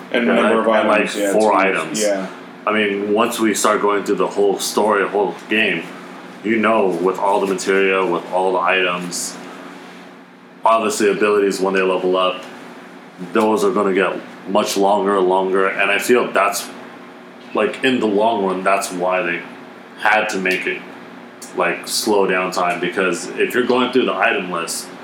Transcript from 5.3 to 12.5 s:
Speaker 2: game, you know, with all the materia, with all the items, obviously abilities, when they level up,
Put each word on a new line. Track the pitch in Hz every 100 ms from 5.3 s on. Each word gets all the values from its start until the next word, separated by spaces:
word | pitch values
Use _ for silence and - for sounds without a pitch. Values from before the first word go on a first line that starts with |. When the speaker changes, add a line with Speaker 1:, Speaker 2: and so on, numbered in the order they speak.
| - -
Speaker 2:
game, | 110 98 85 - - - - - -
you | 101 113
know, | 107 113 95
with | 85 92 92
all | 101 101
the | 98
materia, | 92 101 95 98 95
with | 92 87 90
all | 92 92
the | 92
items, | 90 95 90 90 87 - - - - - - - - - - - - - - -
obviously | 110 113 107 - 104
abilities, | 95 104 104 98 90
when | 95
they | 95
level | 92 90 92 92
up, | 92 - -